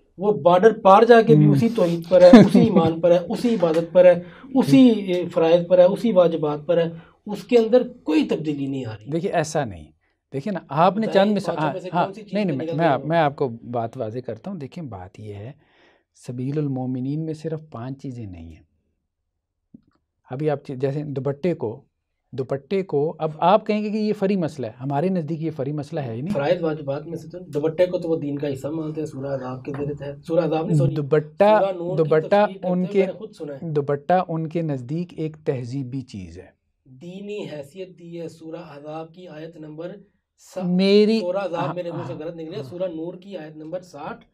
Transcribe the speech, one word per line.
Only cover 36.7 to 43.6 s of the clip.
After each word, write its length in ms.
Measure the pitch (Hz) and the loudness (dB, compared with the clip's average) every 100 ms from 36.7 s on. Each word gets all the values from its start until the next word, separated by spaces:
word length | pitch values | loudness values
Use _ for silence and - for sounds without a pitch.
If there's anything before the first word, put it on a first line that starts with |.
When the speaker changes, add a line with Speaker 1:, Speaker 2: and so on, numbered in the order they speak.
| _ _ | _ _
Speaker 1:
दीनी 520 | 131 175 190 202 208 | -20 -18 -16 -12 -12
हैसियत 440 | 151 151 - 190 180 | -12 -14 -16 -16 -18
दी 260 | - 170 170 | -18 -18 -14
है, 120 | 160 | -14
सूरह 320 | - 160 170 | -16 -16 -16
अहज़ाब 520 | 160 143 151 156 160 | -16 -20 -16 -14 -16
की 120 | 180 175 | -18 -20
आयत 300 | 151 170 160 | -18 -18 -18
नंबर 380 | 151 156 175 202 _ _ _ _ | -18 -14 -14 -16 _ _ _ _
सा-, 260 | _ 185 | _ -8
Speaker 2:
मेरी, 560 | 180 180 196 208 214 226 | -2 0 4 4 4 2
Speaker 1:
सूरह 200 | 180 190 | -2 -4
अहज़ाब 260 | 190 170 170 | -4 -4 -4
Speaker 2:
हाँ, 80 | |
Speaker 1:
मेरे 160 | 175 175 | -6 -8
मुंह 140 | 151 127 | -8 -10
से 60 | |
Speaker 2:
हाँ, 100 | 151 | -10
Speaker 1:
गलत 140 | 160 165 | -12 -12
निकले, 200 | 160 156 | -12 -12
Speaker 2:
हाँ। 80 | |
Speaker 1:
सूरह 240 | 131 175 185 | -10 -8 -8
नूर 280 | 160 165 180 | -6 -10 -12
की 200 | 196 180 | -14 -14
आयत 200 | 156 | -14
नंबर 260 | 156 | -16